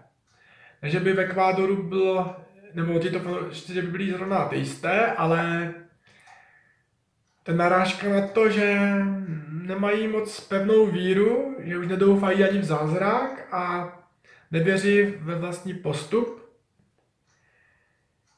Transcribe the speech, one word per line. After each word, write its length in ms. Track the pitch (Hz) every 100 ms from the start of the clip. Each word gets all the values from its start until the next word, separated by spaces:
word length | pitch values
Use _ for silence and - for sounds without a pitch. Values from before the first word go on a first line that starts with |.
| _ _ _ _ _ _ - _
Ne, 80 | 147
že 100 | 180
by 120 | 185
v 80 | 190
Ekvádoru 640 | 185 185 185 185 190 196
bylo, 540 | 175 190 190 185 180 - - - -
nebo 240 | 165 165 170
tyto 220 | 180 180
fanoušci, 540 | 175 180 - - -
že 80 | 180
by 60 | 175
byli 220 | 185 196
zrovna 260 | 180 190 190
ateisté, 720 | 139 135 135 - 165 196 196
ale 680 | - 165 165 170 170 170 - - _ _ _ - - _ _ _ _ _ _ _ _ _ _
ta 100 | -
narážka 560 | 165 175 185 190 - 202
na 180 | 196 196
to, 240 | 220 220
že 280 | 202 202 202 202 196 196 196 185 156 151
nemají 600 | 160 180 196 202 214 220
moc 320 | 214 214 -
pevnou 460 | - 196 202 220 208
víru, 680 | 175 185 190 220 254 277 -
že 200 | 165 175
už 80 | 175
nedoufají 580 | 185 196 196 196 185
ani 140 | 196 196
v 60 |
zázrak 840 | 156 151 156 180 202 240 269 - -
a 400 | 185 180 175 175 - _ _ _ - -
nevěří 520 | 160 170 190 202 202
ve 320 | 202 156 156
vlastní 400 | 170 175 175 190
postup, 800 | 170 156 139 - 220 233 - - _ _ _ _ _ _ _ _ _ _ _ _ _ _ _ _ _ _